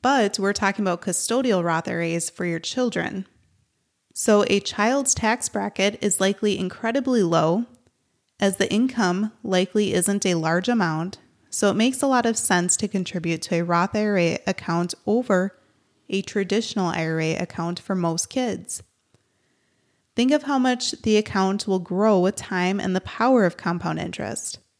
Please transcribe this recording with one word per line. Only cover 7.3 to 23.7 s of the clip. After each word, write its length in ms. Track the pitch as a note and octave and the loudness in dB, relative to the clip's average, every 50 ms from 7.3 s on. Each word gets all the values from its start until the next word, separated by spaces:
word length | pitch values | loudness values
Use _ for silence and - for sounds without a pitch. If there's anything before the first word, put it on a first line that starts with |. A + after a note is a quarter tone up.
| E3+ E3 D#3 D#3+ E3+ G#3+ A#3 - - _ _ _ _ _ _ _ _ _ _ _ _ _ | 4 4 4 4 2 0 -2 -4 -10 _ _ _ _ _ _ _ _ _ _ _ _ _
as 180 | G3+ G3 F#3+ | 0 0 2
the 140 | - - - | 0 0 2
income 600 | - G#3+ B3+ B3+ B3+ A3+ G#3 F3+ F3+ F#3+ G#3+ G#3+ - _ - | 2 2 2 2 0 0 0 0 2 0 -2 -4 -6 _ -4
likely 500 | A3 F#3 F#3 F#3 F#3+ - G#3+ G#3 G3 F#3 | 0 0 0 0 2 0 0 0 2 2
isn't 320 | F3+ F3 G3 G3+ G3+ - | 0 2 2 0 0 0
a 80 | F#3+ F3 | 0 0
large 340 | E3 D#3+ D#3+ E3 F3+ F3+ B3 | 2 0 2 0 0 2 0
amount, 480 | A#3+ A3+ F#3 E3 D#3 D#3 E3 F#3+ - - _ _ _ _ _ _ | 0 0 0 0 -2 -2 -4 -6 -8 -14 _ _ _ _ _ _
so 220 | - - - G3+ | -4 0 2 2
it 40 | - | 4
makes 280 | G3+ A3+ C4 C4 - - | 4 2 2 2 0 0
a 40 | |
lot 200 | C#4 C4 B3 A#3 | 2 2 2 2
of 100 | A3+ A3+ | 2 0
sense 400 | - - - G3 F3+ F3 F3+ - | 0 0 2 2 2 2 0 0
to 100 | - A3 | 0 -2
contribute 540 | G3 - F#3+ F#3 - - F3 E3 E3+ E3 D#3+ | -2 -2 -4 -4 -4 -6 -4 -2 -2 -4 -4
to 140 | - - F3+ | -2 -2 -2
a 80 | E3 E3+ | -2 0
Roth 320 | E3+ E3+ E3+ F3 G3 - | 0 2 0 0 0 0
I 100 | G#3+ G#3+ | -2 0
R 120 | G#3 G#3 F#3 | 2 2 2
A 200 | E3+ E3 E3 - - | 2 2 0 -2 -2
account 480 | F#3+ F#3+ - - - E3+ E3+ F3 F3 - _ _ | -4 -4 -4 -4 -2 0 0 0 -2 -6 _ _
over 500 | - G#3 A#3+ B3 - G3+ F3+ F#3 G3 - _ _ _ _ _ _ _ _ _ _ | 0 0 0 2 2 2 2 2 0 -4 _ _ _ _ _ _ _ _ _ _
a 140 | - - G3 | -4 -4 -4
traditional 640 | G3 - - G#3 G3 F3+ - A3 A3+ - - G#3 F#3 | -4 -4 -4 -4 -2 0 0 -2 -2 -2 -2 -2 -2
I 180 | E3+ - - E3 | 0 -2 -2 -2
R 160 | D#3+ D#3+ D#3+ | -2 -2 -2
A 160 | D#3+ D#3+ D#3 | 0 -2 -2
account 440 | - F3+ - - - E3 E3+ F3 - | -2 -4 -6 -6 -6 -6 -6 -6 -8
for 160 | - - G3 | -6 -6 -4
most 340 | F#3 E3+ E3 E3 E3+ - - | -2 -2 -2 -2 -4 -6 -4
kids. 540 | - C4 B3+ A#3 F#3+ F3 - - - - - _ _ _ _ _ _ _ _ _ _ _ _ _ _ _ _ _ _ _ _ _ _ _ _ _ _ | -4 -4 -4 -4 -6 -8 -8 -12 -12 -12 -12 _ _ _ _ _ _ _ _ _ _ _ _ _ _ _ _ _ _ _ _ _ _ _ _ _ _
Think 160 | - A#3+ C4 | 0 2 4
of 120 | D4 D4 D4 | 4 2 2
how 160 | C#4 C#4+ C4 | 0 0 2
much 320 | B3+ C4 B3 B3 - - - - | 2 2 0 0 -2 -6 -8 -4
the 160 | - A3+ G#3+ | 0 4 4
account 500 | G#3 G#3+ - - G3 F#3+ F#3+ G3 G3+ - | 4 2 2 0 0 2 2 0 -2 0
will 120 | G#3 F#3+ F#3 | 0 -2 -2
grow 400 | F3 - F3+ F#3 G#3 A3 G#3 F#3 | 0 -2 0 2 4 4 6 6
with 160 | F3+ F#3+ G#3+ | 4 2 0
time 440 | - - - F#3+ F3+ F3+ F#3 G3 G3+ | -2 -8 -4 -2 0 0 0 0 -2
and 160 | - F#3+ F#3 | -2 -2 -2
the 60 | F#3+ | -2
power 420 | - - - - A3+ B3+ C4 A#3+ G3+ | -4 -6 -4 0 2 4 6 6 4
of 140 | E3+ E3+ | 2 0
compound 400 | - - E3+ | -2 -4 -4